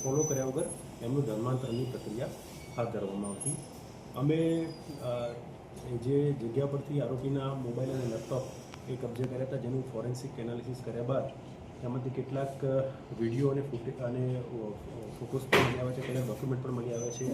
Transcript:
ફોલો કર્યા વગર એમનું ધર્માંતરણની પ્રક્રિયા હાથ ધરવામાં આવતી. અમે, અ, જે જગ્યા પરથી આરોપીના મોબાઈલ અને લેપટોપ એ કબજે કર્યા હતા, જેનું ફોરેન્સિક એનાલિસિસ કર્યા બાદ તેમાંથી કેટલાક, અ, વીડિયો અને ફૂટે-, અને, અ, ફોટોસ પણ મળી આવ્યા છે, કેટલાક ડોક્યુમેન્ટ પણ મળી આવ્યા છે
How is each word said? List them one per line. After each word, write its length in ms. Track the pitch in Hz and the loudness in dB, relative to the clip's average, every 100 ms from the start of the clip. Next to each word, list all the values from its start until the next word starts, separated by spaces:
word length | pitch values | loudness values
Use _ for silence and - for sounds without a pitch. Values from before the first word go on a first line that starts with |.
ફોલો 200 | 131 143 | 2 4
કર્યા 220 | 151 131 131 | 4 2 2
વગર 200 | 135 - - - - | 2 0 -4 -10 -6
એમનું 220 | 117 139 113 | 0 2 2
ધર્માંતરણની 580 | 107 127 127 113 117 | 2 2 2 0 0
પ્રક્રિયા 440 | 123 - 113 107 143 - - - - - | 0 -2 -4 -4 -4 -6 -12 -12 -8 -2
હાથ 160 | 110 | -2
ધરવામાં 380 | 104 98 98 101 | 0 -2 -2 -2
આવતી. 200 | 95 - - - - - - - 123 | -2 -2 -4 -6 -12 -12 -14 -8 2
અમે, 500 | 143 160 165 165 165 - - 143 | 4 6 6 4 0 -4 -10 -6
અ, 240 | 123 123 120 117 - - - - 127 120 120 | -2 0 -2 -4 -10 -12 -14 -10 -4 0 4
જે 260 | 143 147 | 6 6
જગ્યા 340 | 143 117 127 139 | 2 2 2 2
પરથી 360 | 139 143 143 | 0 2 2
આરોપીના 520 | 123 127 135 139 135 | 2 2 2 2 2
મોબાઈલ 360 | 135 123 120 127 | 0 -2 0 0
અને 160 | 131 120 | 0 0
લેપટોપ 360 | 110 - 127 - - - - - | -2 0 -2 -2 -8 -12 -10 -6
એ 60 | 123 | -2
કબજે 280 | 120 117 | -2 0
કર્યા 180 | 127 127 | 0 0
હતા, 160 | 131 139 | 0 0
જેનું 360 | 120 131 123 | 0 -2 -2
ફોરેન્સિક 460 | 110 117 127 139 - | -2 -2 -2 -4 -4
એનાલિસિસ 380 | 117 120 131 123 - | -4 -4 -4 -6 -4
કર્યા 180 | 113 | -2
બાદ 240 | 123 135 - - - - - - | 2 2 2 -6 -12 -12 -12 -6
તેમાંથી 280 | 123 131 131 | -2 -2 0
કેટલાક, 560 | 135 120 135 139 - 135 | -2 -2 0 -2 0 4
અ, 260 | 135 131 - - 110 | 4 2 -2 -6 0
વીડિયો 280 | 113 123 139 | 2 6 4
અને 120 | 139 | 4
ફૂટે-, 420 | 135 117 139 - | 0 -2 -4 -2
અને, 320 | 123 127 127 127 | 0 2 2 0
અ, 60 | 120 120 107 98 - 120 107 - | -2 -4 -4 -6 -8 -8 -8 -8
ફોટોસ 220 | 117 135 | -4 -2
પણ 160 | 127 139 | 6 6
મળી 220 | 123 123 | 6 4
આવ્યા 120 | 127 | 0
છે, 100 | 131 | 0
કેટલાક 260 | 127 127 120 | 0 0 0
ડોક્યુમેન્ટ 360 | - 135 127 | -2 0 0
પણ 80 | 131 | 0
મળી 220 | 123 120 | -2 0
આવ્યા 160 | 117 120 | -2 -2
છે 180 | 123 131 | -2 -2